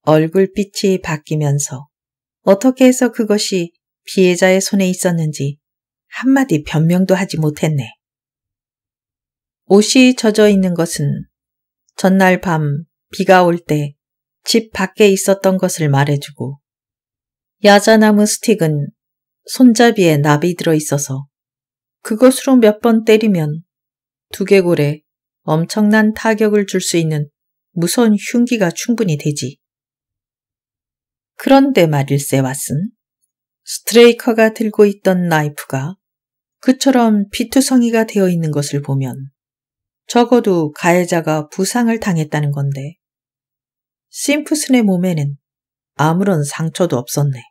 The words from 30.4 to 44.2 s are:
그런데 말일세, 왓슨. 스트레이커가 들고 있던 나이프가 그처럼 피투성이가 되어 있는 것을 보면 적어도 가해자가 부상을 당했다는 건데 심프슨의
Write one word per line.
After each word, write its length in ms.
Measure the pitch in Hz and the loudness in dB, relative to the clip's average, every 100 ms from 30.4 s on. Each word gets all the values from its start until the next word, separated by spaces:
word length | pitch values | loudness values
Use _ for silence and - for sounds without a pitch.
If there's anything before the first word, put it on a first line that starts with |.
| _ _ _ _ _ _ _ _ _ - | _ _ _ _ _ _ _ _ _ -8
그런데 500 | - 269 277 262 165 | 2 4 4 2 2
말일세, 540 | 147 139 143 143 135 | 0 0 -4 -2 -2
왓슨. 500 | 131 139 - 147 202 _ _ _ _ _ _ _ | -2 -6 -8 -6 -8 _ _ _ _ _ _ _
스트레이커가 880 | - - - 220 240 233 - 220 220 | -16 -12 2 6 6 4 -2 0 0
들고 320 | 220 220 - | 0 -4 2
있던 420 | 208 202 190 185 175 | 2 2 -2 0 0
나이프가 680 | 156 147 147 - 135 143 190 _ _ _ _ _ _ | -2 -2 -8 -10 -8 -8 -14 _ _ _ _ _ _
그처럼 680 | - 254 277 254 226 214 202 | -2 0 0 2 2 0 -4
피투성이가 720 | - 247 277 262 254 233 226 | -8 -2 0 2 0 2 0
되어 240 | 226 208 185 | -2 0 0
있는 220 | 175 160 | 0 -2
것을 300 | 147 143 143 | -4 -4 -6
보면 480 | 139 139 131 135 135 _ _ _ _ _ _ _ _ | -4 -4 -4 -10 -16 _ _ _ _ _ _ _ _
적어도 640 | 240 240 240 220 175 151 | 0 2 2 2 0 -2
가해자가 760 | - 180 175 175 175 160 156 147 | -2 0 2 0 -2 -2 -4 -6
부상을 500 | - 190 240 233 226 | -6 -4 -2 -2 -2
당했다는 520 | 214 165 151 151 147 | -2 -4 -2 -4 -4
건데 460 | 143 139 139 143 - _ _ _ _ _ _ _ _ _ _ _ | -4 -6 -6 -12 -16 _ _ _ _ _ _ _ _ _ _ _
심프슨의 720 | - | -8